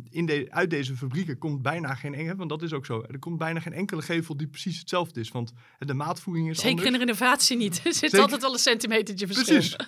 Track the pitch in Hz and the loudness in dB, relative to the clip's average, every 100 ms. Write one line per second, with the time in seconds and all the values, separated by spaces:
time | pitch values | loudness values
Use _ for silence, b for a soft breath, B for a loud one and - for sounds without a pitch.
0 | 120 139 170 147 - 156 180 156 131 127 | -6 -4 0 0 0 0 0 0 -2 -4
1 | 135 143 170 131 160 143 135 165 143 131 | -4 -4 -4 -4 -4 -2 -2 -2 -4 -6
2 | 147 143 160 190 165 151 165 147 135 113 | -6 -6 -6 -6 -6 -6 -4 -6 -4 -6
3 | - 135 165 165 160 165 165 165 196 165 | -6 -10 -8 -4 -2 -4 -6 -6 -4 -4
4 | 135 170 165 147 151 - 190 - - 180 | -2 -2 -2 -4 -6 -6 -8 -8 -2 0
5 | 170 127 110 123 117 b b b 143 135 | 0 -4 -6 -6 -6 b b b -4 -4
6 | 151 180 - 165 160 160 247 170 220 254 | -2 -4 -4 -2 0 0 2 2 2 2
7 | 240 202 247 277 - 240 208 175 339 - | 2 2 4 4 4 4 0 0 0 0
8 | - - 277 262 269 247 269 233 233 220 | 4 6 6 4 0 2 2 2 4 2
9 | 220 190 190 233 240 302 170 - | 2 -2 -2 0 6 6 6 -2